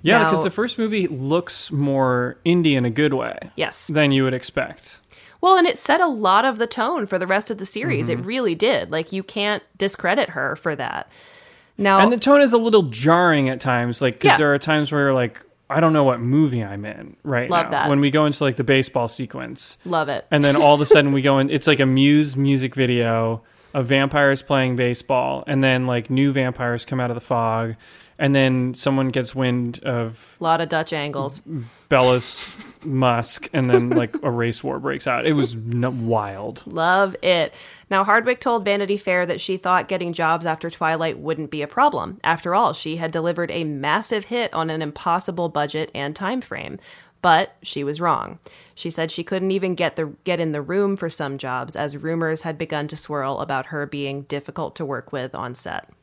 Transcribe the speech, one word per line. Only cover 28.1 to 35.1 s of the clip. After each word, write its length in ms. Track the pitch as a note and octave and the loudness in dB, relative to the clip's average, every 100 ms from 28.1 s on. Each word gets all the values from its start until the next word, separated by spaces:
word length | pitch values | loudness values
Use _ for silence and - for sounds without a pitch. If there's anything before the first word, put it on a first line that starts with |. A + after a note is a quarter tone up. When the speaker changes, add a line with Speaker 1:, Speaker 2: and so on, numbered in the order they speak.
| _ | _
Speaker 1:
and 140 | C#3+ | 0
then 400 | C#3 C3 B2+ B2+ | 2 2 2 -2
someone 340 | B2 - C3+ C3 | -2 -2 0 0
gets 260 | B2+ A#2+ | -2 -4
wind 460 | C3+ B2+ B2 A#2+ A#2+ | -2 -2 0 -4 -6
of 540 | - A#2+ A#2 A2+ - - | -6 -4 -4 -8 -20 -8
Speaker 2:
A 40 | |
lot 160 | E3 E3 | -2 0
of 80 | E3 | 0
Dutch 240 | D#3+ D#3+ | -4 -4
angles. 500 | D#3 C#3+ C#3+ C3+ C#3 - D#3+ A#2 _ _ | -6 -6 -6 -8 -10 -12 -10 -10 _ _
Speaker 1:
Bella's 600 | C#3 B2+ B2 A#2 - - - - - | 4 4 2 0 -8 -10 -14 -20 -14
musk, 640 | D#3+ C3 C3 A#2 A#2 - - | -6 0 2 2 -2 -6 -4
and 160 | - B2+ | -2 4
then, 220 | B2 A#2+ | 4 4
like, 240 | B2 A2+ D4+ | 0 0 -2
Speaker 2:
<laughs> 40 | |
Speaker 1:
a 80 | D3 | -4
race 320 | A#2+ A#2 A2 | 0 -2 -2
war 160 | C3+ C3+ | -6 -6
breaks 280 | C#3 C#3 | -6 -6
out. 180 | - | -2